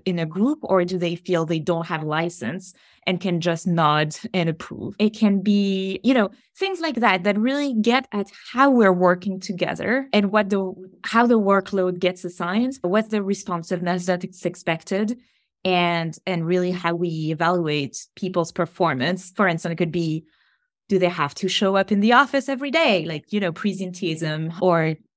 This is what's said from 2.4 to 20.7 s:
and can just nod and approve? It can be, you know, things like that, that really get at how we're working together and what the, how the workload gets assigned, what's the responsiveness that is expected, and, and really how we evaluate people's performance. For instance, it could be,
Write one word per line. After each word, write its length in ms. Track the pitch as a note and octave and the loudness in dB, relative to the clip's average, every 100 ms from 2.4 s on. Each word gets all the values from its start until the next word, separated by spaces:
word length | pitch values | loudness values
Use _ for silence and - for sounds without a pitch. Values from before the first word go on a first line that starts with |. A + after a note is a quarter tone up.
| A#2 F3 - - _ _ - | -8 -8 -12 -18 _ _ -4
and 140 | F3+ | -2
can 180 | G3 E3+ | -2 0
just 260 | F3 E3 - | 0 0 0
nod 520 | E3+ D#3 D3+ D#3 - - | 2 4 4 0 -4 -6
and 160 | F#3+ E3 | -2 -2
approve? 460 | D#3+ - - A#2 G3+ | -4 -10 -10 -10 -2
It 120 | G#3 | -2
can 300 | G#3+ G#3+ G3 | 2 2 2
be, 600 | G3 G3+ G3 F#3+ F#3+ F#3+ | 2 2 2 0 -2 -2
you 100 | A#3 | 2
know, 160 | B3+ G3 - _ - | 2 2 -4 _ -6
things 240 | F#4+ F#4 | -6 -4
like 140 | E4 A#3+ | -4 0
that, 280 | A3 F#3 | 2 2
that 140 | F#3 G3+ | 2 2
really 340 | A#3 C#4+ C#4+ | 0 0 0
get 320 | A3+ A3 B3 B3+ | 0 2 2 0
at 180 | G#3 G3 - - | -4 -6 -10 -6
how 180 | A#3+ C#4 | 2 4
we're 220 | B3 G3+ | 6 6
working 480 | F3+ F3+ F3+ G3 F#3+ | 6 4 2 -2 -6
together 720 | - F3 E3+ E3 F#3 B3 C4+ | -8 -4 -4 -2 -2 -2 0
and 180 | G#3 G3+ | 0 2
what 160 | G#3+ G3 | 2 0
the, 240 | G3 F#3+ F#3 F#3 - - | 0 -2 -8 -16 -16 -2
how 200 | A3+ A#3+ | 2 4
the 140 | A#3 | 4
workload 600 | G3 G3 F#3+ G3 F#3 F3+ | 4 2 2 0 0 0
gets 260 | F3+ F3+ F3+ | -2 -2 -8
assigned, 520 | - F3 G3+ B3+ C4+ | -6 -2 0 -2 -2
what's 260 | F3+ G#3 A3 | 0 0 0
the 160 | G#3+ | -2
responsiveness 840 | G3 G3 - F3 E3 F3+ F3 F3+ F3 | -2 -4 -4 -6 -4 -4 -2 -2 0
that 180 | F3+ F3+ | -2 -4
is 200 | - F3+ | -6 -8
expected, 720 | - - E3 - F#3+ G#3+ B3 _ _ _ _ | -4 -4 -4 -2 -2 -2 -4 _ _ _ _
and, 540 | F#3 F3+ F3 E3+ E3 - - | 0 2 4 2 -2 -6 -4
and 200 | F3 E3 | -2 0
really 260 | F3+ F3+ | 0 0
how 240 | F3+ E3+ E3+ | -2 -2 -2
we 360 | F3 D#3+ D#3 | -2 -2 -4
evaluate 760 | D#3 E3+ F3+ D#3+ D3 C#3 - - - | 0 0 0 0 -2 -4 -8 -18 -8
people's 340 | F#3+ F3+ E3 | -4 -2 -2
performance. 800 | - E3 - E3+ C#3 D3+ F3+ - | -4 -4 0 0 2 -2 -2 -6
For 160 | - G3 | 0 0
instance, 240 | E3 F3 | 2 -4
it 60 | E3 | -2
could 140 | E3+ | -2
be, 320 | F3 E3 D#3 D#3 _ _ _ _ | -2 -2 -4 -8 _ _ _ _